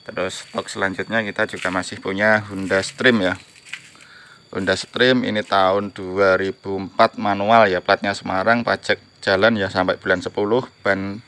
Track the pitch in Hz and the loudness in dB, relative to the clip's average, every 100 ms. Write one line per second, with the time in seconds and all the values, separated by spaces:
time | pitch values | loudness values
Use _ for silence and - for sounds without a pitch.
0 | - - 92 - - 98 - 107 98 95 | -10 -6 -6 -6 -8 -8 -8 -4 -4 -4
1 | - 113 104 98 107 92 92 92 90 92 | -4 -2 -2 -4 -4 -4 -4 -4 -6 -8
2 | 95 95 107 107 101 95 95 95 - - | -6 0 2 2 0 -8 -2 -2 -2 0
3 | 123 117 92 90 - - - - - - | 2 2 0 -4 -12 -20 -18 -18 -18 -20
4 | - - - - _ - 95 95 - - | -20 -20 -20 -20 _ -4 -2 -2 -4 0
5 | 127 127 110 107 - 98 95 98 101 - | 2 2 0 -4 0 2 2 2 -2 -10
6 | 92 95 98 92 95 - 98 98 92 - | -6 2 4 4 0 -6 -8 -6 -6 2
7 | 113 - 107 101 101 113 104 90 - 98 | 2 2 -2 0 4 6 6 2 0 0
8 | 101 98 - 92 101 120 113 98 - 127 | 0 -4 -4 -2 2 2 0 -4 -2 -6
9 | - _ - 95 110 110 95 98 92 90 | -6 _ 0 4 4 2 0 0 0 -2
10 | 92 92 90 - 104 120 131 _ 101 95 | 0 -2 -2 -4 0 0 -2 _ -2 0
11 | 98 104 | -2 -10